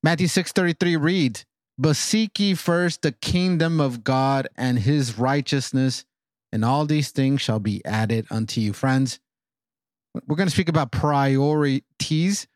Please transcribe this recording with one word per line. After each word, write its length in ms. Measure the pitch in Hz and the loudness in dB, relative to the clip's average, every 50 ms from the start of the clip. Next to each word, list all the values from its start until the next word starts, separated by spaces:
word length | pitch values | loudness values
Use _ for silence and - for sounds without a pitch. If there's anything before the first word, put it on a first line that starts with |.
| - | 2
Matthew 240 | 156 170 156 180 | 2 2 2 0
six 240 | 170 - 196 175 - | 2 2 0 -2 0
thirty-three 460 | - - 185 175 160 _ 185 175 170 | 0 0 2 2 0 _ 0 0 0
reads, 500 | 160 143 160 185 190 156 127 107 - - _ _ _ _ _ _ - | 2 2 2 2 2 2 0 -2 -4 -16 _ _ _ _ _ _ -2
"But 160 | 131 156 147 | 2 2 2
seek 440 | - - - - 220 220 208 _ - | 2 0 0 0 0 0 0 _ -2
ye 140 | 202 202 190 | 0 0 0
first 480 | 160 - - 170 170 175 175 160 - | 0 0 0 0 2 0 0 -2 -2
the 100 | - 156 | -4 -4
kingdom 680 | 117 _ - - - 175 180 185 180 160 165 165 165 156 | -4 _ -6 -2 0 0 0 0 2 0 0 0 2 0
of 220 | 147 135 120 120 104 | 0 0 -2 -4 -2
God 440 | 135 131 131 131 135 139 135 131 - _ | 0 0 2 2 2 0 0 -2 -6 _
and 220 | - 127 127 123 | -4 -2 0 0
his 400 | 123 98 123 147 151 135 117 110 | 0 2 2 2 2 0 -2 -2
righteousness, 880 | 104 123 127 139 147 143 - 143 135 127 - - 131 131 131 123 - - _ _ _ _ _ _ _ _ _ | -2 0 0 0 0 -2 -2 -2 -2 -2 -2 -2 0 0 0 -2 -4 -12 _ _ _ _ _ _ _ _ _
and 120 | - 110 107 | -4 -2 0
all 220 | 117 131 147 151 | 2 2 2 2
these 240 | 147 151 151 143 - | 0 0 0 0 -2
things 320 | - - 135 135 139 135 | -2 0 2 2 2 0
shall 180 | - - 110 107 | 0 -2 -2 -2
be 240 | 101 107 101 95 - | -2 -2 -4 -4 -4
added 420 | - 104 110 110 101 117 113 107 - | -4 -2 -2 0 0 -2 -4 -4 -4
unto 320 | 98 110 110 107 - 117 | -4 -6 -4 -4 -2 -2
you." 100 | 110 104 | -2 -2
Friends, 480 | 98 - - 131 131 131 135 123 - - _ _ _ _ _ _ _ _ _ _ _ _ _ _ _ _ _ _ _ - - | -2 -2 0 0 2 2 0 -2 -4 -10 _ _ _ _ _ _ _ _ _ _ _ _ _ _ _ _ _ _ _ -14 -6
we're 80 | - 151 | -4 -2
gonna 160 | 156 196 185 | 0 0 0
speak 180 | - - 185 160 | 0 0 0 2
about 220 | 165 160 143 117 | 2 0 0 0
priorities 1500 | - - - 147 147 139 139 139 135 135 139 147 151 151 147 143 131 135 - _ _ _ - - 156 156 165 190 202 - - _ _ | -2 -2 0 2 2 2 2 2 2 2 2 2 2 2 2 2 0 -2 -4 _ _ _ -6 -2 0 0 0 0 -2 -4 -6 _ _